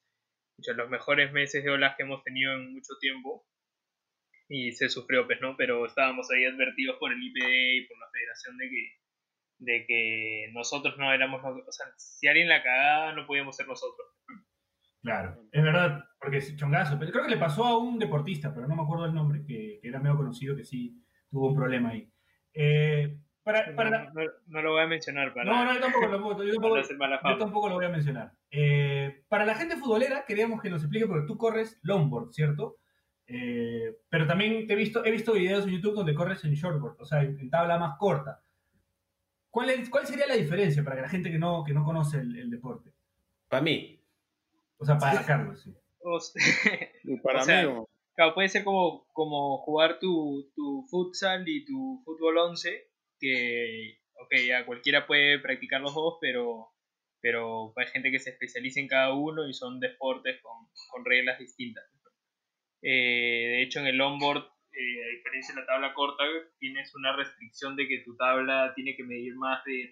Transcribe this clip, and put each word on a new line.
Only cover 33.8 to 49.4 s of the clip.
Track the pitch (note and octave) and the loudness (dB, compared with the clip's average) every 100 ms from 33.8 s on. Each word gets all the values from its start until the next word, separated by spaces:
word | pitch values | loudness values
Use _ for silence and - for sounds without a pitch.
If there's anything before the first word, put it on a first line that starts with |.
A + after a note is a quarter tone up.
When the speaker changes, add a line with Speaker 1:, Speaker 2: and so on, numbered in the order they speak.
| A2+ - _ | -6 -8 _
Speaker 2:
pero | E3 D#3 | 0 2
también | F3+ G#3+ A3+ G#3+ | 2 2 0 0
te | |
he | G#3 | 0
visto, | G#3+ A#3 A3 | 2 0 2
he | |
visto | A3+ A3+ | 2 2
videos | G#3 F3+ G3+ G3 | 2 4 2 0
en | |
YouTube | F3+ G#3 G#3 | 0 0 0
donde | D#3+ | 0
corres | D3 F3+ F#3+ | 0 0 -2
en | D3+ | 0
shortboard, | C#3+ F3+ D3 - - | 0 0 -2 -4 -10
o | - | -2
sea, | D3 | 0
en, | C3+ - | 2 -2
en | B2+ | 0
tabla | E3 E3+ E3+ | 2 4 2
más | E3 - | 0 0
corta. | G3+ D3 - - _ _ _ _ _ _ _ _ _ _ _ | 2 2 -2 -12 _ _ _ _ _ _ _ _ _ _ _
¿Cuál | A3+ C4 | -2 0
es, | B3+ - | 0 0
cuál | C4+ A#3+ | 0 0
sería | C#4 C4+ | 0 2
la | A#3 | 2
diferencia | D3+ F3+ F#3+ D3 | 2 2 4 2
para | - C3 | 0 -4
que | |
la | C3+ | -4
gente | F3+ F3+ | -4 -2
que | D#3+ | 0
no, | E3+ E3+ | 0 0
que | D3 | 0
no | C#3+ D3 | 0 2
conoce | D#3+ D3 C#3+ | 0 0 -2
el, | A#2+ A#2+ | -4 -6
el | A#2+ | -8
deporte? | A#2 B2+ A2+ - _ _ _ _ _ - | -8 -8 -12 -16 _ _ _ _ _ -4
Speaker 3:
Pa' | C3 | 0
mí. | D#3+ E2 - - _ _ _ _ _ _ _ - | 2 0 -4 -18 _ _ _ _ _ _ _ -2
Speaker 2:
O | |
sea, | C#3+ D3 | 2 4
para | C#3 C3+ | 4 2
Speaker 1:
Sí. | - | 2
Speaker 2:
Carlos, | C3 G#2 - | 0 0 -10
sí. | - - _ _ | -18 -20 _ _
Speaker 1:
O | F3 E3 | -4 -4
s-, | - | -4
<laughs> | - - - G#3+ F#3 - - C#3 | 2 4 4 2 0 -6 -12 -8
Speaker 4:
Y | B2+ | -2
para | C3+ C3 | 0 2
Speaker 1:
o | |
sea, | C#3 D3+ C#3 | 4 6 4
Speaker 4:
mí, | |
¿no? | A#2+ A2 _ _ - | 0 -8 _ _ 4
Speaker 1:
claro, | D#3+ | 4
puede | F3 F#3+ | 4 2
ser | G3+ G3 | 2 2
como, | F#3+ E3+ D3 _ | 4 2 0 _
como | - D3+ D3 | -4 -2 -2